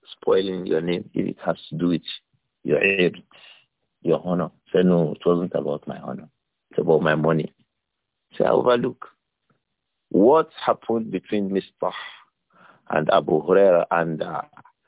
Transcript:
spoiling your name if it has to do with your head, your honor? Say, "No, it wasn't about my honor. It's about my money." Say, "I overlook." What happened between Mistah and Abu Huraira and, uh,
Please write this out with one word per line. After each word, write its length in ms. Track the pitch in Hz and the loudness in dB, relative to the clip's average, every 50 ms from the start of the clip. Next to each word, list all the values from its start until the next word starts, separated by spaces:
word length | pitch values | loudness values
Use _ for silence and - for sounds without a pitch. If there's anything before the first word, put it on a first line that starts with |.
| _ - - | _ -20 -20
spoiling 540 | - - - 104 95 95 95 92 90 90 | -6 -2 0 0 2 0 -2 -4 -6 -4
your 140 | 95 - 80 82 | -4 -2 -2 -2
name 260 | 87 87 87 - - - | -2 -4 -4 -6 -6 -6
if 120 | - 92 | -6 -4
it 120 | 92 - - - | -4 -6 -6 -6
has 120 | 87 82 - - - | -6 -6 -6 -8 -12
to 60 | - | -8
do 120 | 80 90 87 | -4 -2 -2
with 140 | 87 80 - - - - _ _ _ _ _ _ _ _ - | -2 -2 -4 -8 -14 -14 _ _ _ _ _ _ _ _ -4
your 160 | - 76 73 | -2 0 0
head, 340 | 95 98 98 98 90 85 78 - - _ - - - - - _ _ _ _ _ _ _ _ _ - | 2 0 2 2 0 0 -2 -4 -12 _ -20 -20 -20 -20 -20 _ _ _ _ _ _ _ _ _ -4
your 200 | - 80 76 - | -2 -2 -2 -2
honor? 260 | 87 90 87 82 73 - _ _ _ - | -4 -4 -4 -4 -6 -10 _ _ _ 0
Say, 100 | 92 92 | 2 4
"No, 300 | 92 90 85 85 73 - | 4 4 2 2 0 -4
it 100 | - - | -4 -2
wasn't 280 | 87 87 85 90 90 - | 0 0 0 -2 -4 -4
about 320 | 73 73 76 71 73 - | -6 -4 -6 -6 -8 -8
my 120 | - - - | -12 -14 -12
honor. 300 | 71 67 65 - - - _ _ _ _ _ _ _ _ | -12 -12 -12 -12 -14 -20 _ _ _ _ _ _ _ _
It's 80 | - - | -6 -2
about 220 | 82 85 80 78 78 | 0 2 2 4 4
my 120 | 78 78 | 2 0
money." 380 | 78 76 80 82 78 78 - - _ _ _ _ _ _ _ _ _ _ _ _ _ _ _ - - | 2 2 2 0 0 -2 -6 -10 _ _ _ _ _ _ _ _ _ _ _ _ _ _ _ -4 -2
Say, 60 | - | 0
"I 60 | - | 2
overlook." 580 | - - - 123 123 120 127 131 123 - - - _ _ _ _ _ _ _ _ _ _ _ _ _ _ _ _ _ _ _ _ | 2 2 2 2 2 2 0 -2 -6 -8 -14 -20 _ _ _ _ _ _ _ _ _ _ _ _ _ _ _ _ _ _ _ _
What 420 | - 87 101 123 147 160 160 156 - - - | 2 4 6 6 6 4 2 0 -6 -4 -2
happened 460 | - 120 - - - 117 113 113 110 | -2 -2 -2 -2 -4 -4 -4 -4 -4
between 400 | 98 92 - - - 104 101 95 | -6 -8 -6 -4 -4 -4 -2 -2
Mistah 420 | 95 95 90 - _ _ - 92 - - - - - - - _ _ _ _ _ _ _ - - _ _ _ - | -4 -4 -6 -6 _ _ -8 -8 -8 -10 -14 -18 -20 -20 -20 _ _ _ _ _ _ _ -20 -20 _ _ _ -4
and 200 | - 80 78 78 | -2 -2 0 2
Abu 320 | - 85 73 71 82 76 73 | 2 0 2 2 0 0 2
Huraira 440 | 82 92 95 101 98 90 85 - - | 2 4 4 6 6 4 4 2 0
and, 320 | 82 85 85 82 80 76 87 | 0 -2 -2 -2 -4 -6 -6
uh, 200 | 87 80 71 - - _ - - _ _ _ _ | -8 -8 -10 -10 -12 _ -20 -20 _ _ _ _